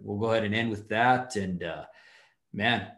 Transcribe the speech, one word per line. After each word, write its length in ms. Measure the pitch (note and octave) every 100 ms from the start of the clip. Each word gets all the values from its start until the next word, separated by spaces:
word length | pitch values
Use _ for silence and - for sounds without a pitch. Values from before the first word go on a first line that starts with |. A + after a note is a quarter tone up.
we'll 140 | G2+ G2+
go 140 | A2+
ahead 120 | A2+
and 120 | G#2 G#2+
end 160 | A#2
with 180 | G#2 -
that. 460 | G#2+ B2 B2+ B2+ G#2
And, 280 | F#2 F2
uh, 220 | E2+ D2+ - - - - _ _ _
man, 360 | G2+ A2 A2 G2